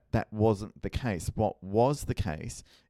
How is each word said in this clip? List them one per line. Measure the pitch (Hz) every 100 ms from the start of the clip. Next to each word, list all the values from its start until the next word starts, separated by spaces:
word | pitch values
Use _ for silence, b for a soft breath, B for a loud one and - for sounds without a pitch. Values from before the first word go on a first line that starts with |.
| _
that | 120 -
wasn't | 107 110 101 107 -
the | 98
case. | - 127 90 -
What | - 107 -
was | 92 104 127 147
the | -
case | 127 - 78 120 - b b b